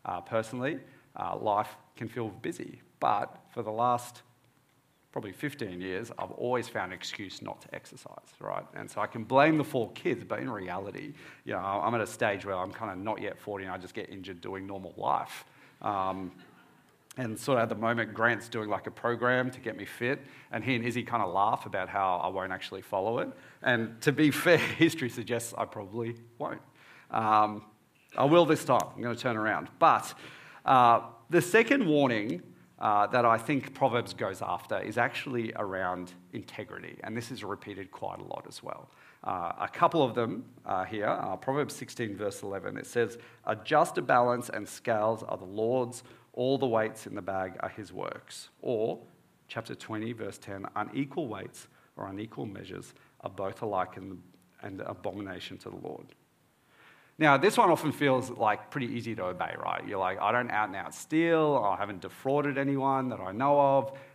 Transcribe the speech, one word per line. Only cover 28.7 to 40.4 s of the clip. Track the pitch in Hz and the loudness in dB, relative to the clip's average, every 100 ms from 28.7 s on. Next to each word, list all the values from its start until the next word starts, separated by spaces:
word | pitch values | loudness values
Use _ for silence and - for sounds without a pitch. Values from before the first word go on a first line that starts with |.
| 120 - - | 2 2 -4
I'm | |
gonna | 120 113 | -6 -2
turn | 127 110 | -2 0
around. | 107 85 85 - | 0 0 -2 4
But, | 160 110 - - - - - - - | 6 6 2 -12 -16 -20 -20 -2 6
uh, | 131 120 113 - - - | 8 10 8 4 -14 2
the | 165 | 2
second | - 226 226 277 180 | 6 6 6 4 4
warning, | 147 135 110 107 175 - - _ - | 6 6 4 -2 -6 -10 -20 _ -2
uh, | 110 104 104 | 2 4 4
that | 123 117 | 6 6
I | 113 | 4
think | 117 139 - | 2 -2 -2
Proverbs | - 135 117 - | 0 2 2 -2
goes | - 104 92 | -4 -6 -4
after | - 90 - 98 | -4 -4 -4 -4
is | 98 113 | -2 0
actually | 131 - 143 120 113 - | 0 0 -6 -4 -4 -6
around | 101 95 92 90 90 - - | -4 -2 -2 -4 -8 -16 -14
integrity, | 117 - - 104 92 85 - | -12 -12 -12 -12 -12 -14 -12
and | - 117 | -8 -8
this | 117 | -8
is | 113 | -8
repeated | 98 98 104 98 92 | -8 -8 -10 -12 -12
quite | - - - | -10 -8 -8
a | |
lot | - - - | -10 -10 -12
as | - | -14
well. | - - - - - - | -12 -12 -14 -20 -20 -12
Uh, | - 92 85 - | -6 -4 -4 -4
a | 95 | -6
couple | - 170 165 | 4 4 6
of | 127 120 | 2 2
them | 113 208 | -2 -2